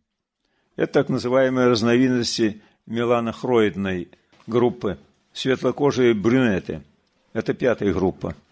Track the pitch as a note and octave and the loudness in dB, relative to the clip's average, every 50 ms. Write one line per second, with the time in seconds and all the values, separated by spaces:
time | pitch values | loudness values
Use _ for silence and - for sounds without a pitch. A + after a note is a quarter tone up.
0 | _ _ _ _ _ _ _ _ _ _ _ _ _ _ _ - E3 - - D3+ | _ _ _ _ _ _ _ _ _ _ _ _ _ _ _ -6 -6 -2 0 -2
1 | C3+ - C#3 A#2 G#2+ B2 B2+ C3+ C3+ B2+ C3 B2+ B2 B2 B2 G#2 A2 A#2 A#2+ B2 | 0 0 -2 -4 -2 0 2 2 2 2 2 2 2 4 4 2 2 2 2 4
2 | C3 B2+ B2+ A#2+ A#2 - - - A2+ G#2+ - - - _ _ _ _ - A2 A#2 | 4 2 2 0 -2 -2 -2 0 0 0 -2 -4 -12 _ _ _ _ -8 -6 -2
3 | A#2+ A#2 B2 A#2 A#2 A2+ G#2+ - - B2+ B2 A#2 G#2+ G2+ D#2+ G2 G2 F#2+ F#2 F2+ | 0 0 0 0 0 -4 -6 -6 -2 0 2 2 2 2 0 -2 -4 -4 -4 -4
4 | E2+ - - _ _ _ _ _ _ A2 A2 A#2+ A#2+ A#2+ - - - G2+ F2 - | -6 -10 -14 _ _ _ _ _ _ -4 0 2 2 0 0 -2 -6 -6 -6 -8
5 | _ _ _ _ _ _ - - - C3 B2+ A#2 - B2+ A#2+ - C#3+ C#3 A2 A#2+ | _ _ _ _ _ _ -14 -6 -4 -2 -2 0 -2 -2 -2 0 0 0 2 2
6 | B2+ A#2+ A#2 G#2 F#2 A#2 B2 C3 B2+ A2+ F#2+ F2 - - E2 D#2 - _ _ _ | 4 2 2 2 2 2 2 2 2 2 0 -2 -4 -6 -10 -12 -12 _ _ _
7 | _ _ _ _ _ _ - A2 - - B2 - - B2 G#2 - G#2 G2+ E2 F#2 | _ _ _ _ _ _ -8 -6 -4 -4 -4 -2 0 0 0 0 0 -2 0 0
8 | F#2 F2+ - - - F2 D#2 - _ _ | 0 -2 -2 -4 -8 -12 -12 -12 _ _